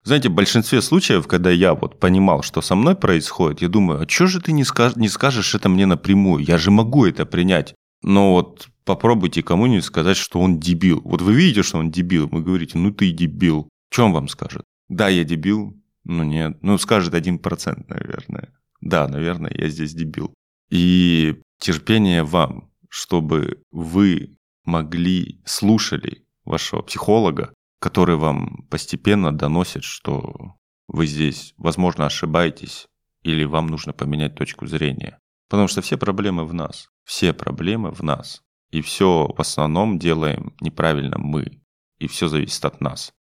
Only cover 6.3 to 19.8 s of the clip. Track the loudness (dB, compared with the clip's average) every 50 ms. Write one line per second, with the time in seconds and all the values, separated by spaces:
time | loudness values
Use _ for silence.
6.3 | 2 2 2 2 2 2 4 6 6 6 4 4 4 4 4 4 4 0 -4 -2
7.3 | 0 0 2 2 2 2 0 -2 -8 _ _ _ _ _ -2 2 4 6 6 6
8.3 | 6 4 4 0 -4 -20 -20 -20 _ _ -4 -4 -2 2 4 4 4 4 2 0
9.3 | 0 -2 -2 0 2 2 4 4 2 2 0 -2 -2 0 2 2 2 0 -2 -4
10.3 | 0 2 2 2 2 2 2 0 0 2 4 2 2 2 0 -2 -2 0 2 4
11.3 | 4 6 4 4 4 2 0 0 0 -2 -4 -2 -2 -2 -2 0 0 0 0 0
12.3 | -2 -4 -2 0 -2 -2 -2 -4 -4 -2 -2 -2 0 0 0 0 0 0 -2 -2
13.3 | -2 0 2 2 2 2 -2 -8 _ _ _ -8 0 2 2 2 2 0 -2 -6
14.3 | -10 -10 -12 -12 -12 -14 -16 _ _ _ _ -10 -4 -2 0 2 2 2 0 0
15.3 | -2 -2 0 0 -2 -2 -2 -6 -12 -18 _ _ _ _ -12 -8 -4 -4 -2 -2
16.3 | -2 -4 -4 -6 -6 -6 -2 0 0 0 0 0 0 0 0 0 -2 -2 -2 -2
17.3 | -4 -4 -4 -6 -6 -6 -6 -8 -8 -10 -10 -14 -12 -12 -12 -10 -12 -14 -12 -12
18.3 | -12 -12 -14 -16 _ _ _ _ _ -14 -6 -2 0 0 0 0 -2 -4 -4 -4
19.3 | -6 -6 -6 -8 -6 -4 -4 -4 -4 -4